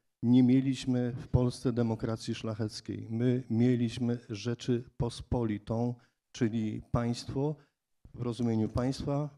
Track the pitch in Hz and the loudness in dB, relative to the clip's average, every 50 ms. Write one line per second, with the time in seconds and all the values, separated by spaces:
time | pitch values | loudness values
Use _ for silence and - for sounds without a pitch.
0 | _ _ _ _ 113 117 123 131 127 123 127 135 131 139 131 - - 131 123 123 | _ _ _ _ 4 6 8 8 8 8 6 4 4 2 -2 -2 -2 -2 0 0
1 | 123 120 120 - - - - 127 123 123 - - - 131 113 120 120 113 113 - | -2 -2 -4 -8 -4 0 2 2 2 2 0 -2 -2 0 0 2 0 0 0 -2
2 | 120 113 113 - - 117 110 - - 110 110 104 110 107 - - - - 101 104 | -2 -4 -4 -4 -6 -6 -6 -6 -6 -6 -4 -4 -4 -4 -6 -8 -10 -10 -10 -8
3 | 107 110 110 113 123 127 123 127 127 - 110 110 120 127 127 117 123 113 110 127 | -8 -6 -4 0 2 2 2 0 0 -2 2 4 4 4 4 2 0 -2 -2 -2
4 | 123 120 120 120 - - 110 98 104 120 120 - - - 123 117 127 - _ - | -2 -2 -2 -2 -6 -8 -8 -6 -4 -4 -6 -4 -2 -2 -2 -2 -2 -6 _ -4
5 | 120 117 - - - - - 123 117 110 104 101 - - 113 113 120 123 120 - | -4 -4 -4 -8 -8 -4 -2 -2 0 0 -2 -4 -4 -2 -2 0 0 -2 -4 -6
6 | _ _ _ _ _ _ - - 127 110 113 113 107 107 113 117 - - - 120 | _ _ _ _ _ _ -4 0 0 0 0 0 -2 -2 -4 -6 -6 -2 -2 0
7 | 120 117 120 - - - 127 135 139 151 151 - _ _ _ _ _ _ _ _ | 0 0 -2 -4 -6 -6 -4 -2 -2 -2 -4 -6 _ _ _ _ _ _ _ _
8 | - - - 110 120 120 113 123 120 117 113 110 110 104 - 127 123 131 139 - | -20 -18 -12 -8 -6 -6 -4 -2 0 2 2 2 0 0 0 0 0 -2 -2 -4
9 | - 143 143 143 147 143 - | -4 -4 -2 -2 -4 -6 -8